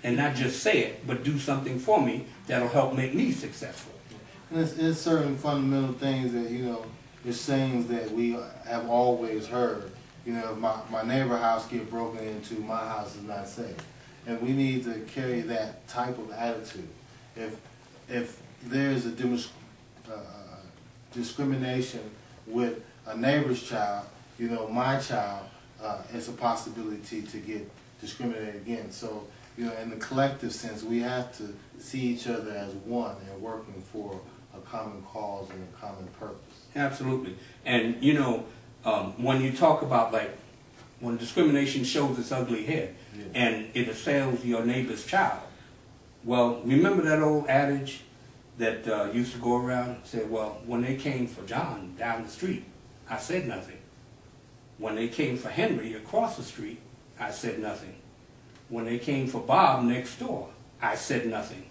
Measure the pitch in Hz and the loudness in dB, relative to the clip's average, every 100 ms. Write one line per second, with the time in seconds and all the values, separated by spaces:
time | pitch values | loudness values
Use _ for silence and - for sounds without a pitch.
0 | 120 127 143 127 120 - 214 165 - - | 2 4 4 2 0 2 4 4 2 -4
1 | 127 120 131 143 147 135 131 123 - 214 | -4 -2 0 0 0 0 0 -2 6 6
2 | 120 110 - - - 123 120 127 131 131 | 6 0 -6 -14 -2 0 4 4 4 2
3 | 131 156 269 - - - - - - - | 2 2 2 2 -4 -8 -10 -12 -14 -18
4 | - - - - - 165 160 - 160 160 | -18 -18 -18 -20 -4 0 0 4 2 4
5 | 165 160 143 135 151 139 135 135 135 123 | 4 4 4 0 2 2 4 4 2 0
6 | 139 131 127 120 117 123 123 117 110 - | 0 2 0 0 -2 -2 -2 -4 -8 -14
7 | - - 123 117 - 135 131 123 117 120 | -20 -10 -6 -4 2 2 4 2 2 0
8 | 110 110 120 120 - - - 117 117 120 | 0 2 2 0 -6 -12 -4 -4 2 6
9 | 123 117 113 110 - 123 120 104 95 - | 6 4 0 -4 -2 2 2 0 -8 -14
10 | - - 120 117 113 107 113 110 110 113 | -18 -12 -6 -4 -4 -2 0 -2 -4 -4
11 | 117 131 131 120 117 113 - 120 110 117 | 2 2 2 4 4 2 0 -6 -4 -4
12 | 113 110 110 107 - 110 107 113 113 107 | -4 -4 -8 -8 -8 -8 -4 -4 -2 -4
13 | 104 101 104 101 98 - 117 - - - | -6 -10 -8 -8 -8 -8 -8 -10 -14 -18
14 | - - 117 117 123 135 135 127 120 110 | -20 -16 -6 -2 0 2 4 2 -2 -6
15 | 110 135 127 123 110 113 107 - - 123 | -6 -4 -2 -2 0 -2 -4 -8 -8 -4
16 | 123 120 107 110 117 113 - 95 82 - | -2 -4 -8 -4 -2 -2 -8 -12 -12 -16
17 | - - - 113 110 110 - - - - | -20 -20 -18 -10 -10 -10 -16 -20 -20 -20
18 | - 123 117 - - - 123 135 139 127 | -6 -4 -4 -8 -18 -16 -2 2 4 2
19 | 117 - 127 120 - - - - - - | 0 0 2 2 -2 -12 -20 -20 -20 -20
20 | - 107 101 104 92 - - - - - | -14 -12 -12 -16 -16 -16 -18 -20 -20 -20
21 | - 120 117 - 139 131 127 127 - 117 | -12 -6 -6 0 2 2 2 0 0 -4
22 | 107 - - - - 113 120 110 - - | -10 -14 -20 -20 -4 0 0 0 -12 -16
23 | 113 110 123 147 131 123 - 113 104 101 | -10 0 4 4 4 0 -2 0 0 -2
24 | 101 - - - 117 117 110 117 131 135 | -6 -16 -20 -6 -2 -2 -2 2 2 2
25 | 135 123 101 98 98 - - - 110 - | 0 -2 -2 -4 -10 -18 -20 -12 -8 -8
26 | - 117 117 120 117 - 113 110 107 104 | -6 -8 -8 -2 0 0 -4 -6 -6 -6
27 | - 110 - 107 95 107 - - - - | -6 -8 -8 -10 -8 -8 -8 -16 -20 -14
28 | 107 - 120 110 107 101 101 117 101 - | -14 -6 -4 -4 -6 -8 -6 -6 -6 -10
29 | 117 107 101 - - - 117 110 113 110 | -8 -8 -12 -18 -18 -6 -6 -4 -8 -8
30 | - 135 139 139 117 - 117 104 110 117 | -2 2 2 2 -6 -6 -8 -8 -2 0
31 | 120 127 127 - 104 98 - - - 131 | 0 -2 -4 -8 -12 -12 -16 -16 -8 -2
32 | 123 120 120 113 104 101 98 95 113 120 | 0 -2 -2 -4 -4 -6 -8 -8 -4 -2
33 | 110 98 95 98 110 113 110 95 95 107 | -2 -6 -12 -10 -8 -8 -10 -14 -12 -10
34 | 101 95 - - - 95 - 113 107 101 | -8 -10 -12 -20 -20 -20 -10 -8 -8 -10
35 | 92 - 104 98 95 95 90 - 104 98 | -12 -8 -6 -6 -10 -12 -14 -12 -12 -10
36 | 90 - 107 107 - - - 143 139 - | -14 -12 -12 -12 -18 -20 -10 -2 -2 0
37 | 131 131 127 92 - - 127 120 113 117 | -2 -2 -4 -10 -16 -10 0 2 2 4
38 | 139 147 123 110 - - - - 117 104 | 6 6 4 0 -4 -14 -20 -4 0 2
39 | 95 110 127 131 131 - - - - 120 | 0 -2 2 4 4 6 8 8 4 4
40 | 113 110 104 - - - - - - - | 4 2 0 -6 -16 -20 -20 -20 -20 -8
41 | 120 117 117 - 156 139 139 139 120 156 | -4 -2 0 6 6 6 4 2 2 2
42 | 139 123 117 127 120 113 107 160 - - | 2 0 -2 -2 0 0 0 0 -2 -8
43 | - 104 95 123 120 107 - - 113 - | -16 -12 -6 2 2 2 -2 -2 0 -2
44 | 156 143 135 120 120 117 117 127 131 107 | 2 4 4 0 2 2 4 2 0 -4
45 | - 185 - - - - - - - - | 0 4 4 0 -8 -18 -20 -20 -20 -20
46 | - - 117 123 120 120 120 135 185 190 | -20 -10 2 6 6 4 6 8 8 6
47 | 156 156 151 151 143 135 143 139 135 - | 6 6 6 4 6 4 6 2 -2 -10
48 | - - - - - - 113 110 113 107 | -16 -20 -20 -20 -20 0 0 0 -2 0
49 | 101 117 120 - 120 123 123 127 123 120 | 2 0 0 0 2 2 2 0 -2 -6
50 | - 120 107 110 107 - 117 120 127 135 | -6 -4 -2 -2 -2 -6 -4 0 0 0
51 | 147 127 120 - 98 120 - 101 92 87 | -2 -2 -2 -6 -6 -4 -4 -6 -10 -6
52 | 117 113 110 - 185 - - - - - | -4 -4 -6 -6 -4 -4 -6 -20 -20 -20
53 | - 110 - 180 135 - - - - - | -8 -8 -2 -2 -2 -6 -10 -16 -20 -20
54 | - - - - - - - - 107 107 | -20 -20 -20 -20 -20 -20 -20 -8 -4 -2
55 | 117 - 139 123 107 - 220 131 110 107 | -2 2 0 0 -2 2 2 2 -2 -8
56 | - 214 226 - 123 - 107 117 - - | 0 2 2 -2 -10 -8 -10 -10 -16 -20
57 | - - - - 113 104 107 - 92 - | -20 -8 -6 -4 -4 -4 -4 -6 -10 -16
58 | - - - - - - - 117 113 120 | -20 -20 -20 -20 -20 -20 -8 -6 -2 -2
59 | 151 139 127 113 - 185 175 127 120 123 | 0 0 0 -2 6 8 8 8 4 2
60 | - - 247 - - - - - - - | -2 -6 -6 -4 -8 -14 -20 -4 -2 -2
61 | - 127 117 107 - 92 - | 0 0 0 -4 -6 -10 -16